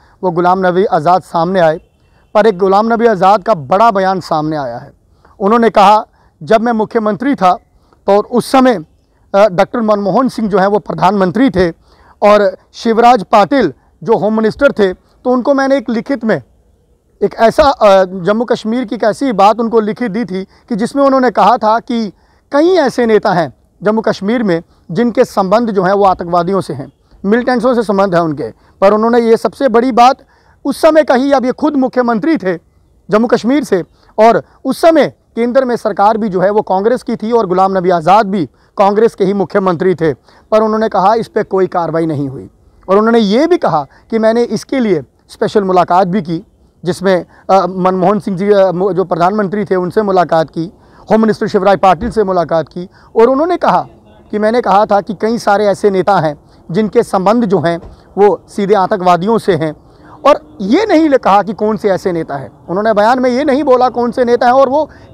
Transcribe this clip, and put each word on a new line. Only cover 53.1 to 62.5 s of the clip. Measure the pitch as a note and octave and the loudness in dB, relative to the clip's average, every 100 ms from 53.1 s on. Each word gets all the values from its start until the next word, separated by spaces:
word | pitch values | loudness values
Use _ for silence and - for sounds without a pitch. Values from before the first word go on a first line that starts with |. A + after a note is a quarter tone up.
| A3+ | 2
और | A#3 | 2
उन्होंने | C4+ E4+ F4 | 2 -2 -2
कहा | B3 F3+ C3+ - _ - _ | 0 0 -4 -14 _ -20 _
कि | G#3 | -4
मैंने | G#3+ A#3+ | -2 -2
कहा | A3+ F#3+ G#3+ | 0 0 2
था | G3+ | 0
कि | - | -2
कई | F#3 G#3+ A#3 | -6 -4 -2
सारे | - G3+ G#3 | 0 0 0
ऐसे | F#3+ G#3 | 0 0
नेता | F#3+ F3+ F#3+ | 0 0 0
हैं | D#3 D3 _ _ - | 0 -6 _ _ -8
जिनके | F3 G#3+ A#3 | -4 0 -2
संबंध | G3+ G3 F#3 A#3 | -2 -2 0 0
जो | A#3 F#3 | 0 0
हैं, | D#3+ E3+ - - _ - | -2 -4 -10 -20 _ 0
वो | G3+ E3+ - | 2 2 -6
सीधे | - G3 | -6 -2
आतंकवादियों | G#3 F#3 G#3+ F3+ F3 F#3+ A3+ | 0 0 0 0 0 0 -2
से | - | 0
हैं | E3 D#3 D3 - _ - - C4+ | -2 -2 -8 -20 _ -20 -4 0
और | D4 - - | 0 -2 -10
ये | F#3+ D4+ A4 | -2 0 2
नहीं | D#4+ D#4+ | 2 2
ल-, | C4 | 2
कहा | G3+ G3+ | 2 0
कि | F#3+ | 0
कौन | F#3+ G#3 G#3+ | -4 -4 -2
से | G3+ | -2
ऐसे | F3+ G3 | -2 -2
नेता | E3+ D#3+ C#3 | -6 -6 -10
हैं। | B2 | -12